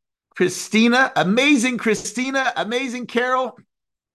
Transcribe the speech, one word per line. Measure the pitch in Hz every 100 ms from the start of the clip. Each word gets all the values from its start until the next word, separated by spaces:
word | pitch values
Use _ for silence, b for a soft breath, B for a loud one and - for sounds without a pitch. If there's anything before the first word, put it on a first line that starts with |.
| _ _ _
Christina, | - 180 - - 214 233 247 262 -
amazing | 170 226 285 285 254 240
Christina, | 226 208 185 - 262 269 262
amazing | - 190 240 269 247 240
Carol, | 233 247 254 247 - _ _ _ _ _